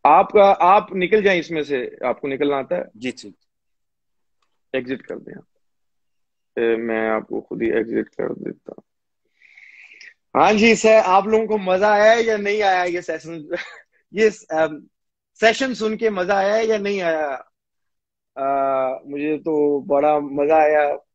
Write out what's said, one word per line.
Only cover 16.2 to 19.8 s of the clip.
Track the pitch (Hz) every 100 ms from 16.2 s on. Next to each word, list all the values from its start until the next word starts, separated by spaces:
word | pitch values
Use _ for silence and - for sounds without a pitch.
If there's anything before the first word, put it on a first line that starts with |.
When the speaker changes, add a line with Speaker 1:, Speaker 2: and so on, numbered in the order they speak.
| 180
Speaker 1:
आया | 202 196 220
या | 220 214
नहीं | 202 202
आया? | 170 160 151 131 - _ _ _ _ _ _ _ _ 131
अ, | 135 139 135 135 131 131 139
मुझे | 143 151 151
तो | 165 151 147 143